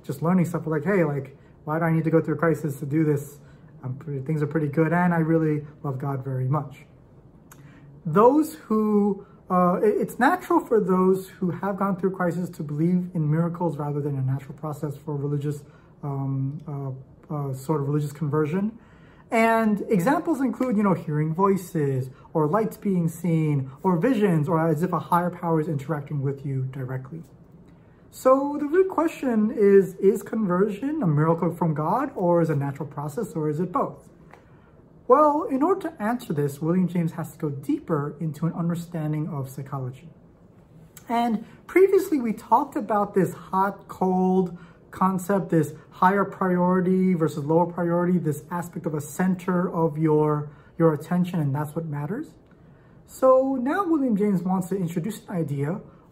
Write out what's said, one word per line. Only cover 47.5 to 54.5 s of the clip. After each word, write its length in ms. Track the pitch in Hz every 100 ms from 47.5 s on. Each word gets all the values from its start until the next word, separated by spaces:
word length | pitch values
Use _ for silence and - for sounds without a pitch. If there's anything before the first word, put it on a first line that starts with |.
| 165 170
priority, 520 | 180 175 175 175 180
this 260 | 147 139 -
aspect 340 | 175 - 175
of 100 | -
a 60 | 147
center 720 | - - 185 180 - 180 180
of 240 | 165 165 151
your, 540 | 160 151 151 147 147 - - -
your 140 | 165
attention, 480 | 156 - 180 180 180
and 140 | 143
that's 200 | 135 -
what 120 | 170 165
matters. 420 | 143 147 233 320 - - - - - - - -
So 500 | - 262 262 269 269
now 280 | 240 359
William 320 | 381 320 262 196
James 260 | 208 180
wants 260 | 180